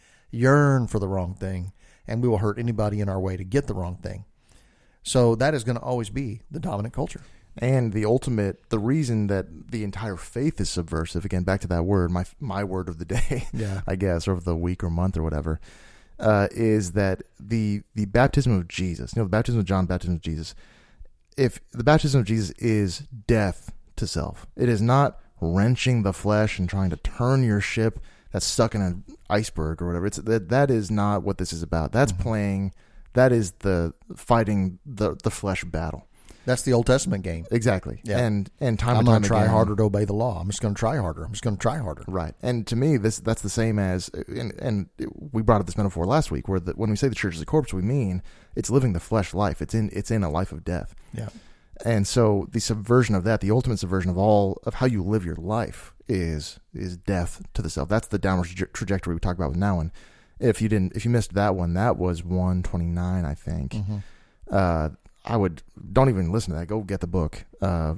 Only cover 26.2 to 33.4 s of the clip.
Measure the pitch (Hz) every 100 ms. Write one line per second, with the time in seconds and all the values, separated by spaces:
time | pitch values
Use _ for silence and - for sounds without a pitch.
26.2 | 101 104 110 - 87 98 92 78 - -
27.2 | 123 135 120 104 - 113 110 - - -
28.2 | - - - - 113 107 90 87 - -
29.2 | - 104 110 80 78 80 87 85 101 -
30.2 | 110 113 87 127 143 113 101 107 104 101
31.2 | 98 95 90 82 82 82 78 117 117 92
32.2 | 120 110 101 95 95 - _ - - 123
33.2 | 127 117